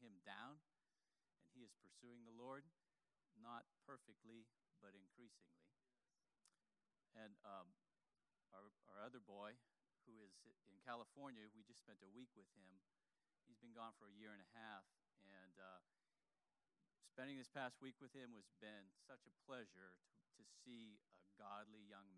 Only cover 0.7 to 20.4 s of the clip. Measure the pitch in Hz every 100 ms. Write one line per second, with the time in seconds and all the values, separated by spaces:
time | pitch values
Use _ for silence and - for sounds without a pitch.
0.7 | _ _ _ _ _ _ - - 127 117
1.7 | - - - 123 120 113 113 123 135 156
2.7 | - _ _ _ _ _ 107 113 117 -
3.7 | _ - 135 - 107 113 113 110 - _
4.7 | - 101 98 95 - 117 - 82 82 87
5.7 | - _ _ _ _ _ _ - - _
6.7 | _ _ _ _ 113 110 104 107 98 90
7.7 | - _ _ _ _ _ _ _ 95 101
8.7 | - - 98 110 123 104 101 104 127 -
9.7 | _ _ _ - 110 101 92 117 - -
10.7 | 95 120 120 110 - 139 117 107 107 104
11.7 | 117 - 101 98 110 127 - 98 - 95
12.7 | 95 - _ _ _ _ _ - 113 120
13.7 | 113 113 107 104 101 110 104 92 117 113
14.7 | 101 - - _ - 98 98 95 90 95
15.7 | 92 - _ _ _ _ _ _ _ _
16.7 | _ - _ - - 131 139 123 143 135
17.7 | - 135 120 135 139 123 113 92 - 107
18.7 | 107 98 - - 131 - - - 127 104
19.7 | 92 95 90 - - - -